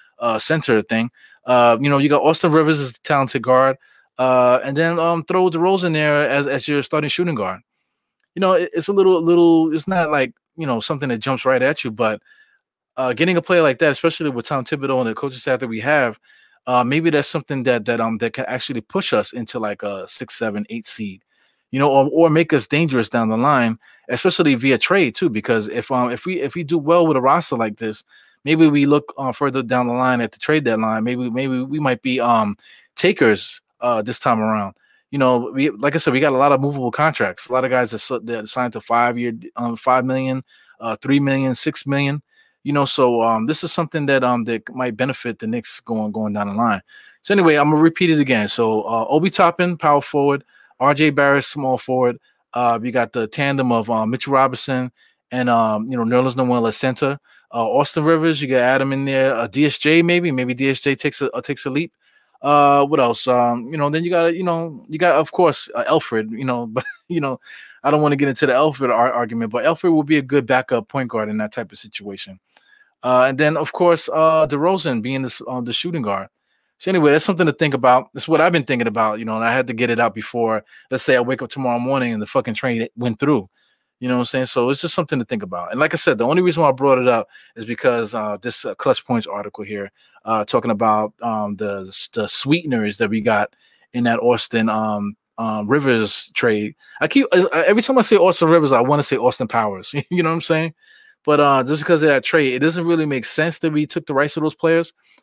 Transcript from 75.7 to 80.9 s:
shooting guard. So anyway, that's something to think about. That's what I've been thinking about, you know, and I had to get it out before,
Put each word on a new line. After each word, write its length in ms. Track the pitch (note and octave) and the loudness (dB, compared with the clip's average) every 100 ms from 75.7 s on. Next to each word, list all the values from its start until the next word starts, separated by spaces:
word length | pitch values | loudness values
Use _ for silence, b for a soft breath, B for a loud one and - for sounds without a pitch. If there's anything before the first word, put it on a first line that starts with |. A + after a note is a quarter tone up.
shooting 300 | A#2 F3 E3 | -6 -6 -6
guard. 260 | G#2+ G2 - _ _ _ _ _ | -4 -6 -8 _ _ _ _ _
So 140 | - | -2
anyway, 220 | F#3+ D3 | 2 4
that's 120 | C#3+ | 4
something 220 | - F3 E3 | 2 0 0
to 60 | |
think 200 | C#3 D3+ | 2 0
about. 380 | C3+ B2+ B2+ - | 2 4 4 2
That's 160 | - - | -8 0
what 140 | D#3 | 2
I've 100 | E3+ | 4
been 120 | E3+ | 2
thinking 240 | C3+ B2+ A2+ | 0 -2 -2
about, 300 | G#2+ A2 G#2+ | 0 -2 -2
you 60 | |
know, 120 | A2+ A2 | -6 -4
and 80 | |
I 100 | A2+ | -2
had 120 | B2+ B2+ | 0 -2
to 40 | |
get 160 | A2+ A#2+ | -2 -2
it 100 | A#2 | 0
out 160 | A#2 | 0
before, 500 | A2 - A#2+ A2+ A2 - b b | -2 -8 -4 -2 -2 -6 b b